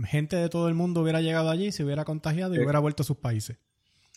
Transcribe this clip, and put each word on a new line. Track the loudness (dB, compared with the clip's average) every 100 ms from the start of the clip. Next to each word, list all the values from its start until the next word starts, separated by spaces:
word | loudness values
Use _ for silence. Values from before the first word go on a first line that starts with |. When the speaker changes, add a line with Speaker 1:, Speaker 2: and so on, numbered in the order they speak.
| -2
Speaker 1:
gente | -2 0 0
de | 0
todo | 0 0
el |
mundo | 2 2 2
hubiera | 2 2
llegado | 2 2 2
allí, | 0 -2
se | -2
hubiera | -2 -2
contagiado | -4 -4 -2 -2 0
y | 0
Speaker 2:
Eh. |
Speaker 1:
hubiera | 2 2
vuelto | 2 0
a | -2
sus | -2
países. | -2 -4 -4 -12 _ _ _ _ _